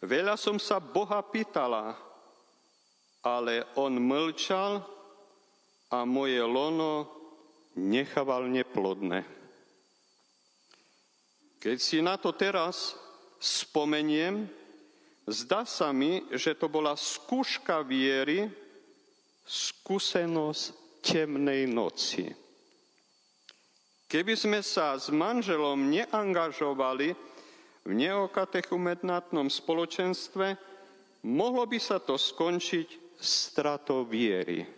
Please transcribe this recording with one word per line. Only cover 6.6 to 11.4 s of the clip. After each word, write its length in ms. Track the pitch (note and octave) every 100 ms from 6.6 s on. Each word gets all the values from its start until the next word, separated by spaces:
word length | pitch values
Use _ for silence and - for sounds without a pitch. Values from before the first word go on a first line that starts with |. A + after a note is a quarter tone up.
| D3 D#3+ D#3+ D3+ D3 - - - - - -
nechával 720 | - F#2+ A#2 C#3 - C#3 B2+ B2+
neplodné. 800 | B2+ B2 - F#2+ F#2+ G2 F2+ F#2 - - - - _ _ _ - - - - - - - - - _ _ _ _ _